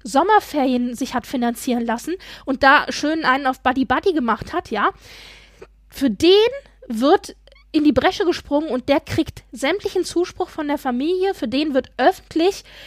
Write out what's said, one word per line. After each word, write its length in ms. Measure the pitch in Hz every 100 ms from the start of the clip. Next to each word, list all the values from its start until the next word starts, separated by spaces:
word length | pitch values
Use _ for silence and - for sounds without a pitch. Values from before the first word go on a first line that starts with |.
Sommerferien 920 | 233 269 359 427 - 302 262 247 247
sich 200 | 233 262
hat 120 | 247 -
finanzieren 600 | 269 240 240 - 240 233
lassen 280 | 226 - 381 - -
und 180 | - 269
da 220 | 269 285 -
schön 340 | 247 294 320
einen 220 | 285 262 277
auf 140 | 262
Buddy 240 | 254 254 269
Buddy 260 | 269 392
gemacht 400 | 311 240 208 -
hat, 180 | 330 -
ja, 200 | 214 285 - - - - - - - - _ _
für 220 | - 269
den 200 | 196 330 392 453 554 - _ -
wird 480 | 220 269 370 - - - - _
in 140 | 320
die 80 | 302
Bresche 320 | 254 294 370
gesprungen 460 | 359 320 - 294 226
und 180 | 247 254
der 100 | 285
kriegt 440 | - - 302 - -
sämtlichen 500 | 240 269 392 403 381
Zuspruch 460 | 330 339 359 - 359
von 200 | - 294
der 100 | 285
Familie, 560 | 262 247 294 370 381
für 140 | 381 247
den 260 | 254 311
wird 160 | 269 - -
öffentlich, 640 | 277 370 - 320 349 - - -